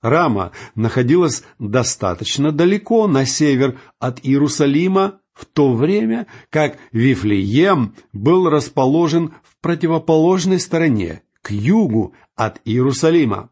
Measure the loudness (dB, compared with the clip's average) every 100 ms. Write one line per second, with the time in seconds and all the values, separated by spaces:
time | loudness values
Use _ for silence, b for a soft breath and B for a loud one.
0 | 2 2 2 -2 -4 B B -4 -2 0
1 | 2 2 2 -2 B B -4 -2 -2 -4
2 | -4 -4 -6 -2 -2 2 0 0 0 0
3 | 2 0 0 0 0 2 0 -4 B _
4 | -8 -6 -2 0 0 0 0 2 0 0
5 | -2 -4 _ _ -8 0 2 2 0 0
6 | -2 -4 -8 B B -2 -2 -4 B 0
7 | 2 2 0 -2 0 0 2 2 -2 B
8 | B -4 2 2 2 0 -2 -2 0 2
9 | 2 0 -4 B _ _ -6 -2 0 -2
10 | 2 2 4 2 0 -2 -2 -2 0 0
11 | -4 -10 _ _ -8 -4 0 2 2 0
12 | -4 b b -6 -6 -6 -4 -2 0 0
13 | 2 2 0 -2 -10